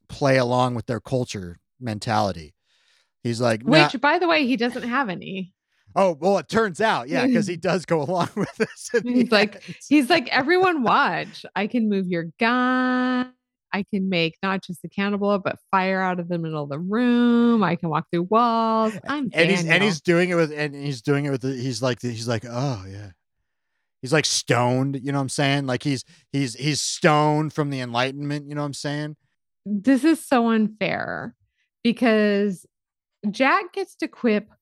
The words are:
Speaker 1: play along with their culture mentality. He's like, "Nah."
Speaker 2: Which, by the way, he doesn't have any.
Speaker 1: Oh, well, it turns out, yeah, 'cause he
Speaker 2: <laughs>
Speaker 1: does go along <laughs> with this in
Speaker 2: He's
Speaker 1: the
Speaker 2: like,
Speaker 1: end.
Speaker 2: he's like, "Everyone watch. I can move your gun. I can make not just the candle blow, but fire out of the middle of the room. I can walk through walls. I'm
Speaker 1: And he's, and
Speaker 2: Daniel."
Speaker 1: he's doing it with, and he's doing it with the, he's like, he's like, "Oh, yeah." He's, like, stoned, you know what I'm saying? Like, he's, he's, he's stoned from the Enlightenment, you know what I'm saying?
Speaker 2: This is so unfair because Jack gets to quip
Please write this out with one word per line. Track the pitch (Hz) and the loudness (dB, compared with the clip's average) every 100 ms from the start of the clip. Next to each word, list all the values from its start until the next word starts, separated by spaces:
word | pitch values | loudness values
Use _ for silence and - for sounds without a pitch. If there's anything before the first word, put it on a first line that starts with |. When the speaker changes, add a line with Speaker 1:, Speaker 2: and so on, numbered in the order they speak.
| - | -12
Speaker 1:
play | - 143 131 | -2 2 4
along | 120 123 127 | 4 2 0
with | 120 | -2
their | - 117 | -6 -6
culture | - 127 123 104 90 87 _ _ | -4 -4 -4 -8 -12 -16 _ _
mentality. | 123 107 120 107 101 82 76 _ _ _ _ _ _ _ | -8 -6 0 2 0 -2 -12 _ _ _ _ _ _ _
He's | 123 113 | -6 0
like, | 123 110 | 0 0
"Nah." | 123 311 294 | 2 4 4
Speaker 2:
Which, | 247 | 2
by | 285 339 | 0 2
the | 349 | 2
way, | 320 247 | 0 0
he | 247 | 0
doesn't | 240 254 240 | -2 -4 -4
have | 247 233 | -4 -4
any. | 170 156 190 180 _ _ _ _ 175 | -6 -8 -10 -10 _ _ _ _ 0
Speaker 1:
Oh, | 190 151 | 2 2
well, | 175 196 | 2 0
it | 147 | 0
turns | 214 220 165 | 0 0 0
out, | 214 160 123 | 0 0 0
yeah, | 202 262 | 0 2
'cause | 233 196 | 2 0
he | 170 | -2
Speaker 2:
<laughs> | |
Speaker 1:
does | 185 180 - | -2 -2 0
go | 165 | 0
along | 143 180 170 | 0 0 -2
<laughs> | - | -2
with | 180 - | -4 -4
this | 226 - - | -6 -6 -4
in | 233 240 | -2 0
Speaker 2:
He's | 247 240 | 2 4
Speaker 1:
the | |
Speaker 2:
like, | 214 214 - - | 4 2 -2 -18
Speaker 1:
end. | - - | -16 0
Speaker 2:
he's | 294 247 | 2 4
like, | 330 240 | 2 2
"Everyone | 190 247 359 370 320 | -2 2 4 4 2
watch. | 214 214 254 160 175 - - - | 2 2 2 0 -6 -12 -10 -6
I | 208 | -2
can | 254 214 | 0 0
move | 196 180 | 0 0
your | 170 165 - | -2 -4 -2
gun. | 226 247 247 254 254 254 254 254 254 254 _ _ _ | 0 2 2 0 0 0 0 -2 -4 _ _ _ _
I | 185 | -6
can | 196 202 190 | -4 -4 0
make | 180 165 - | 0 0 -2
not | 190 190 | -4 -4
just | - 170 | -6 -12
the | 165 | -10
candle | - 202 202 | -4 -2 0
blow, | 202 202 | 0 0
but | - - _ | -2 -6 _
fire | 190 185 190 | 0 2 0
out | 185 180 | 0 -2
of | 170 | -4
the | 175 | -4
middle | 160 156 | -4 -6
of | 143 | -6
the | 143 | -6
room. | 185 214 247 240 240 233 240 233 | -4 0 2 4 4 4 4 4
I | 180 160 | 2 0
can | 170 | -2
walk | 151 - | -4 -2
through | 170 | -2
walls. | 180 214 240 226 226 220 220 208 - | 2 2 4 2 0 0 0 -2 -6
I'm | 294 247 | -6 -2
Speaker 1:
And | 156 170 | 2 4
he's, | 180 | 4
and | 165 | 2
Speaker 2:
Daniel." | 170 208 | 2 2
Speaker 1:
he's | 160 | 0
doing | - 170 180 | 2 2 4
it | 175 | 2
with, | 156 | 0
and | 151 147 | -2 -6
he's | 139 143 127 | -4 -6 -4
doing | 147 143 143 | 0 0 0
it | |
with | 135 | -2
the, | 131 | -4
he's | 131 131 110 | -4 -4 -2
like, | 127 123 | -2 -2
he's | 123 113 113 | -4 -4 -2
like, | 113 120 | -4 -4
"Oh, | 120 139 113 95 | -4 -4 -4 -10
yeah." | 98 104 - _ _ _ _ _ _ _ _ | -14 -16 -20 _ _ _ _ _ _ _ _
He's, | 127 | 0
like, | 151 | 0
stoned, | - - - 120 123 127 135 139 | 2 -2 0 2 2 2 0 -4
you | 131 | -4
know | 139 | -2
what | |
I'm | 135 | -2
saying? | - 143 143 135 | -2 0 0 -2
Like, | 127 | -2
he's, | 147 131 - _ _ | -2 -4 -6 _ _
he's, | 139 135 | -4 -4
he's | - 143 139 | -4 -2 -2
stoned | - - 175 151 151 151 156 | -4 2 4 4 4 0 -2
from | - 143 | -4 -4
the | 135 | -4
Enlightenment, | 123 117 131 139 143 147 143 | -4 -2 -2 -2 -6 -8 -8
you | |
know | 147 | -8
what | 147 | -6
I'm | |
saying? | 135 147 147 151 151 _ _ _ _ 196 | -6 -6 -6 -6 -10 _ _ _ _ -6
Speaker 2:
This | 208 196 269 | -2 2 4
is | 302 320 | 4 0
so | - 247 233 | 2 2 2
unfair | 220 214 - 185 - - 85 233 - _ _ _ _ | 2 0 -2 -4 -4 -6 -8 -10 -14 _ _ _ _
because | 233 240 240 220 208 202 208 185 - _ _ _ _ _ 208 | -2 2 2 4 4 2 0 -4 -10 _ _ _ _ _ -6
Jack | 185 269 359 359 | 0 2 2 -2
gets | 392 381 - | -6 -8 -8
to | 320 | -10
quip | - 240 208 208 _ | -2 0 0 -2 _